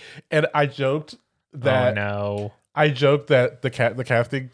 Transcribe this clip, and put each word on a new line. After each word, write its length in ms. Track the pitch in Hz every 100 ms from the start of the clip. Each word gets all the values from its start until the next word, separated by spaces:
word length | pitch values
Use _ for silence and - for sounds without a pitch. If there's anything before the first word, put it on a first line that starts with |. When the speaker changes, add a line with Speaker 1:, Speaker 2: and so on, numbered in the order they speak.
| - - -
Speaker 1:
and 160 | 156 156
I 100 | 151
joked 520 | 143 123 135 147 151 - _ _ _
that 380 | 151 123 127 127
Speaker 2:
Oh, 40 |
no. 580 | 104 101 101 104 101 104 - _
Speaker 1:
I 140 | - 151
joked 380 | 131 139 143 -
that 320 | 139 123 -
the 100 | 135
ca-, 200 | - 120
the 100 | 123
casting 460 | 123 117 117 139 131